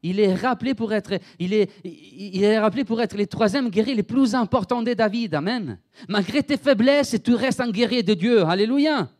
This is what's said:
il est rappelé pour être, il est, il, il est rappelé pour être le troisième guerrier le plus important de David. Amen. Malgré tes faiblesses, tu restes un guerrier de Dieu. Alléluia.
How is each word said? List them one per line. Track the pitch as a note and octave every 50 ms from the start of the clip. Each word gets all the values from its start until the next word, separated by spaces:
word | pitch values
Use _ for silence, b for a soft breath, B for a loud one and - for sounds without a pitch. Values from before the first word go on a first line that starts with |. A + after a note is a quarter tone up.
il | - E3 F#3 G3
est | G#3+ G3 F#3
rappelé | F3+ - C4 B3 - A#3 B3+ C4+
pour | G3+ A3+ G#3+ A3
être, | G#3+ G3 - G3 F3 B B B B
il | E3+ F3+ G3
est, | G#3+ G3+ - B B B
il, | F3 E3+ - D3+ - - D3 G3 G#3 F3+ F#3
il | G3
est | G#3 G#3+ A3
rappelé | G#3+ A3 G#3 A#3+ C#4
pour | F#3 A3 A3+
être | A#3+ G3 - G3+
le | G#3 G3
troisième | - - A#3 G#3 F#3+ C#4 C4 A#3+
guerrier | F3 G3+ G#3+ A3 C#4
le | A3 G3
plus | - A#3 B3+ C4+ A#3+ G#3
important | B3+ A#3 F#3 - C4+ F#3+ - B3 A#3+
de | A3+ A#3+ B3
David. | F#3+ A3+ G#3+ G3 A#3+ A#3 G#3 D#3
Amen. | D3 C#3+ F#3+ A#3+ B3+ G#3 C#3 G#2 F2+ _ _ B B B B
Malgré | G3 G#3 G3 E3+ G#3 D4
tes | - - D4 -
faiblesses, | - - - G3 A3+ C4 C#4 D4 C#4 - - A3
tu | - - A#3+
restes | A3+ A3 C4 A#3 -
un | B3+ A#3+
guerrier | G#3 F#3 A#3+ A3 A3+ B3+
de | A3 E3+ G#3+
Dieu. | F3 E3+ A#3 A#3+ A3+ F3+
Alléluia. | D#3 E3+ F#3+ G3+ A3 B3+ C#4+ C#4+ D#4 D4+ C4+ F3 A#2+ _ _